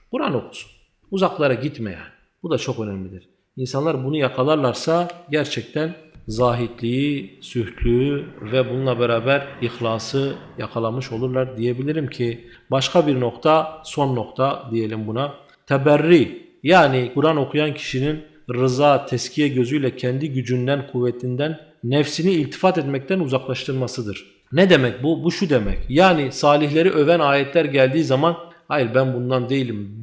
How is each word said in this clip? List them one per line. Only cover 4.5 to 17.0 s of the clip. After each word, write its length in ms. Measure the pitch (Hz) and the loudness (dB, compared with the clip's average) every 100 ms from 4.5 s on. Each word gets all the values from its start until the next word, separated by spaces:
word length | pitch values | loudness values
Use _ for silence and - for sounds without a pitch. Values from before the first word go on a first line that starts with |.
| 156 127 - 160 170 175 - - | 2 0 0 0 0 0 -8 -4
gerçekten 640 | 151 139 120 - 147 160 180 - - - | -4 -2 -6 -6 -6 -6 -8 -20 -18 -8
zahitliği, 1120 | 110 123 120 117 - 117 131 143 143 95 - | 0 2 0 -4 -6 -4 -2 -2 -4 -8 -16
sühlüğü 840 | - 123 101 - 120 123 143 143 - - | -8 -6 -6 -2 2 2 2 -2 -6 -14
ve 280 | 110 131 120 | -4 -2 0
bununla 300 | 127 135 120 | -2 -2 0
beraber 480 | 120 113 123 139 139 - | 2 2 2 0 -2 -6
ihlası 720 | 117 - 113 113 - 139 135 - - - | -6 -4 -4 -4 -4 -2 -2 -6 -14 -12
yakalamış 540 | 110 117 113 127 127 | -8 -4 -4 -4 -6
olurlar 460 | 113 127 131 123 113 | -4 -2 -2 -4 -2
diyebilirim 520 | 120 123 139 156 135 | -4 -2 -4 -4 -4
ki 380 | - 120 113 - - - | -4 -4 -6 -12 -18 -4
başka 360 | 131 - 180 151 | -2 2 2 4
bir 120 | 127 | 2
nokta, 640 | 117 - 160 160 156 - - | 0 0 2 4 2 -8 -8
son 300 | 147 135 123 | -2 0 -2
nokta 540 | 104 - 135 - 120 | -4 -2 -2 -2 -4
diyelim 360 | 113 110 110 107 | -4 -4 -4 -6
buna. 260 | 117 143 - - _ - | -4 -6 -8 -20 _ -2
Teberri 840 | 135 147 147 160 170 98 - - _ | 2 4 4 6 6 6 -2 -18 _
yani 480 | 139 180 143 131 | 4 6 6 4